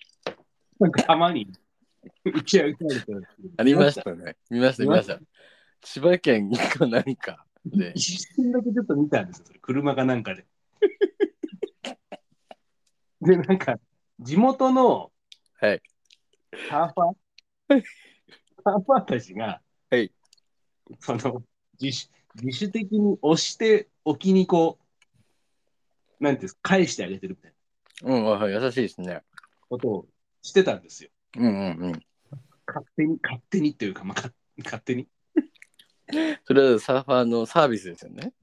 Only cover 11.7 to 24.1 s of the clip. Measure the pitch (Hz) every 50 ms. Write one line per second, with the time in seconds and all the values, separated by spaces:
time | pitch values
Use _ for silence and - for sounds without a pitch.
11.7 | _ _ - - 247 - _ _ - - _ _ _ _ _ - - _ _ _
12.7 | _ _ _ _ _ _ _ _ _ _ 170 180 185 170 - - 190 185 - -
13.7 | 117 - _ _ _ _ _ _ _ - 120 123 151 190 240 262 269 269 262 262
14.7 | 254 262 254 220 127 - - - _ _ _ _ - - _ _ _ _ - 104
15.7 | 95 - _ _ _ _ _ _ _ _ _ _ _ _ _ _ - - - -
16.7 | 147 147 170 165 - 185 170 170 202 - _ _ _ _ _ _ _ _ _ -
17.7 | 277 247 - - - _ _ _ _ _ _ _ - _ _ _ _ - - 202
18.7 | 190 208 190 - 269 233 - - 139 120 - - 92 104 113 104 - - _ _
19.7 | _ _ _ _ 127 120 107 - - _ _ _ _ _ _ _ _ _ _ _
20.7 | _ _ _ - - - - - 120 117 120 127 127 120 117 _ _ _ _ _
21.7 | _ - 131 139 123 - - - _ _ _ _ - 113 123 131 127 - 208 196
22.7 | - - 208 190 214 214 208 202 190 - - 151 165 156 - - - - 226 220
23.7 | 214 208 - - _ _ - 156